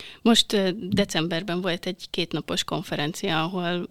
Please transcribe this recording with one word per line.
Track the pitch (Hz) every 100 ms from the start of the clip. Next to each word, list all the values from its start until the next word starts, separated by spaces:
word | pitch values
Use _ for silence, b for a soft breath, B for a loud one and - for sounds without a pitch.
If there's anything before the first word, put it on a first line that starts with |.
| B B
most, | 226 233 -
ö, | 208 190 196 180
decemberben | 196 196 170 165 170 196 175
volt | 185 175 185
egy | - -
kétnapos | - 127 156 - 180
konferencia, | - 156 - 151 147 - 196 160
ahol, | 160 185 175 175 170